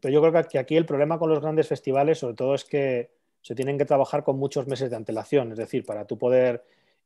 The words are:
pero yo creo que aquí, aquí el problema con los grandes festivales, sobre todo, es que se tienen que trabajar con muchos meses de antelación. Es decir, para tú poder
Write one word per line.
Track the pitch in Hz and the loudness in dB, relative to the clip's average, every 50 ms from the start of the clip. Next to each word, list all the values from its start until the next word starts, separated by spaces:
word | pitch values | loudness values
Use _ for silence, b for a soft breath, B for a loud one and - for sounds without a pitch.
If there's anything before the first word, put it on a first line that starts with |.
pero | - 135 139 | -4 2 4
yo | 151 | 6
creo | 151 165 | 6 6
que | 156 170 | 6 4
aquí, | 160 - - | 2 2 -2
aquí | 143 127 - 156 | -4 -2 2 2
el | 165 170 | 2 2
problema | 160 147 139 147 151 165 160 | 2 2 0 0 0 0 0
con | 165 160 | 2 2
los | 156 147 | 2 0
grandes | 147 156 151 156 151 | 0 0 0 0 2
festivales, | - 147 - - 139 131 135 143 156 160 - | 0 -2 -4 -2 0 0 2 2 2 2 0
sobre | 143 123 113 | -2 -6 -4
todo, | - 131 131 139 | -2 -2 0 0
es | 135 - | -2 -2
que | - - 143 139 135 127 120 117 - _ _ _ _ _ _ | -4 -2 -2 0 0 0 -2 -4 -6 _ _ _ _ _ _
se | _ - 120 | _ -12 -6
tienen | 117 131 135 143 | -6 -4 -4 -4
que | 139 143 | -6 -2
trabajar | 139 151 139 135 - - 147 147 | 0 2 2 2 0 -2 -2 -2
con | - 135 135 | -2 -2 -2
muchos | 135 135 - 147 123 | -4 -4 -4 -6 -4
meses | 135 131 117 135 123 | -4 -6 -6 -6 -6
de | 117 | -6
antelación. | 110 110 - 113 110 104 - 147 143 123 113 | -8 -8 -8 -8 -8 -6 0 0 0 0 -2
Es | 113 | -6
decir, | 113 110 - - 127 - | -10 -8 -6 -6 -6 -6
para | - 104 104 101 | -6 -8 -10 -8
tú | - 123 | -8 -8
poder | 110 131 123 127 127 127 127 120 120 - _ _ _ _ _ _ _ _ | -2 0 2 4 4 4 2 0 -4 -10 _ _ _ _ _ _ _ _